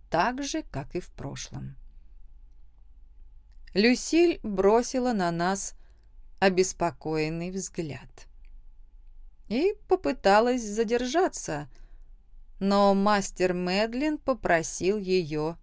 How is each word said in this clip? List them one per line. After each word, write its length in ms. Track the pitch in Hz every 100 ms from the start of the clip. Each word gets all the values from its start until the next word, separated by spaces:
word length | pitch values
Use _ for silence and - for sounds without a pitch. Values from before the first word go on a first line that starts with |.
| -
так 340 | 160 208 254
же, 180 | 277 320
как 300 | - 131 127
и 60 | 180
в 80 | -
прошлом. 720 | - 139 131 - 135 131 135 - - - - - - - - - - - - - - - - - - -
Люсиль 680 | 185 226 254 - 320 339 -
бросила 680 | 214 190 196 226 247 262 247
на 180 | 220 175
нас 420 | 170 175 196 - - - - - - - -
обеспокоенный 1120 | 196 185 185 - 170 - 156 156 156 165 175
взгляд 760 | 190 - - 160 - - - - - - - - - - - - - - - -
и 260 | 226 370 427 -
попыталась 760 | 370 285 269 - 208 240 254
задержаться, 1040 | 214 208 214 240 247 311 359 - - 151 147 - - - - - - - - -
но 340 | 196 202 202
мастер 600 | 196 202 202 196 - 180
Мэдлин 640 | 180 180 190 226 240 302 302
попросил 800 | - 240 - 165 165 - 175 214
её 600 | 185 185 156 151 156 170